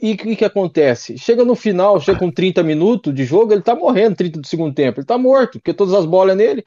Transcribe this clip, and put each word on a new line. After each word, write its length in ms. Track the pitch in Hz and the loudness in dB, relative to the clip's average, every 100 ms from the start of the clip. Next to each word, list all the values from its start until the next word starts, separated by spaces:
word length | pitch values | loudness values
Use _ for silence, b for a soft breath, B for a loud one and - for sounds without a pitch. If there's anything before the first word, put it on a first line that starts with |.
E, 100 | 220 | -4
e 40 | |
o 20 | 202 | -4
que 200 | 214 214 | -4 -2
que 80 | |
acontece? 760 | 202 202 180 165 139 117 - 120 | 0 0 -2 2 2 0 -6 -8
Chega 260 | - 233 | -2 2
no 100 | 247 | 2
final, 460 | 226 214 180 202 190 | 0 0 2 2 2
chega 180 | - 180 | 0 0
com 100 | 180 | -2
trinta 320 | - 185 180 | 0 0 0
minutos 520 | 165 156 190 240 294 | 0 0 0 0 -2
de 100 | 135 | -4
jogo, 280 | 123 180 226 | 0 2 2
ele 80 | 208 | 2
tá 120 | 339 | 0
morrendo, 420 | 330 320 208 220 180 | 0 0 2 0 0
trinta 240 | 180 156 | -4 -6
do 60 | 139 | -8
segundo 280 | 165 160 | -6 -4
tempo. 260 | 135 131 113 | -2 -2 -2
Ele 60 | 139 | -4
tá 120 | 247 | 0
morto, 400 | 254 269 240 220 | 2 2 0 -4
porque 160 | - | -8
todas 180 | 165 196 | -2 0
as 140 | 196 160 | 0 2
bolas 260 | 185 190 | 2 2
é 20 | 190 | 2
nele. 280 | 226 277 | 0 -2